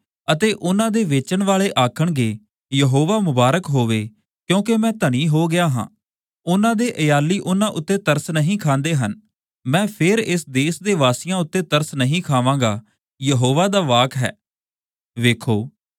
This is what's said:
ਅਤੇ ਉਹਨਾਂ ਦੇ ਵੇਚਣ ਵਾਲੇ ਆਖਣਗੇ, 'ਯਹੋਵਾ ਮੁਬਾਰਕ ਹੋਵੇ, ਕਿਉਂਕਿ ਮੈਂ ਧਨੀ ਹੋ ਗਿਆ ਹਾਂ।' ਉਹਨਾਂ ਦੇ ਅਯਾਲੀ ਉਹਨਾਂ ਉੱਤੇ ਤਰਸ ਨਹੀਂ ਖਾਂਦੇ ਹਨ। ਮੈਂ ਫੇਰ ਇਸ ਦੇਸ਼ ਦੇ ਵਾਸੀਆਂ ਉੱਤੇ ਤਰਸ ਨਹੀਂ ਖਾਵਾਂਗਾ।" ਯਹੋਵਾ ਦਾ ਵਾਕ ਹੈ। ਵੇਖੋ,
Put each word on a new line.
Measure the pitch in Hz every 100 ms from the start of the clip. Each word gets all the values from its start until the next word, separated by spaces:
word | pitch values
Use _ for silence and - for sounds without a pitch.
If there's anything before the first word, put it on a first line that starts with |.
| _ _ -
ਅਤੇ | 156 214
ਉਹਨਾਂ | - 175 196 226
ਦੇ | 220
ਵੇਚਣ | 190 139 131 190
ਵਾਲੇ | 196 190 196 -
ਆਖਣਗੇ, | 123 - 165 147 113 104 - _ _
'ਯਹੋਵਾ | 135 139 135 156 220
ਮੁਬਾਰਕ | 185 127 123 160 180
ਹੋਵੇ, | 139 117 110 107 - _ _ -
ਕਿਉਂਕਿ | 185 202 226
ਮੈਂ | 226
ਧਨੀ | 220 156 123 165
ਹੋ | 151 170
ਗਿਆ | 175 170
ਹਾਂ।' | 123 98 _ _ _ _ _ -
ਉਹਨਾਂ | 190 226 220
ਦੇ | 240 -
ਅਯਾਲੀ | 156 143 147 196
ਉਹਨਾਂ | - 190 214
ਉੱਤੇ | - 156 196
ਤਰਸ | 202 147 -
ਨਹੀਂ | 160 151 208
ਖਾਂਦੇ | 156 135 156 151
ਹਨ। | 107 104 _ _ _ _ 127
ਮੈਂ | 160 208
ਫੇਰ | - 160 226
ਇਸ | - 175 151
ਦੇਸ਼ | 131 147 175
ਦੇ | 196
ਵਾਸੀਆਂ | 190 131 123 170 185
ਉੱਤੇ | 160 185
ਤਰਸ | 180 147 156 143
ਨਹੀਂ | 127 170
ਖਾਵਾਂਗਾ।" | 180 127 127 139 117 104 - _ _ _
ਯਹੋਵਾ | 135 131 127 139 196
ਦਾ | 196
ਵਾਕ | 156 120 131 131
ਹੈ। | 117 - _ _ _ _ _ _ _ -
ਵੇਖੋ, | 120 117 - 104 131 - _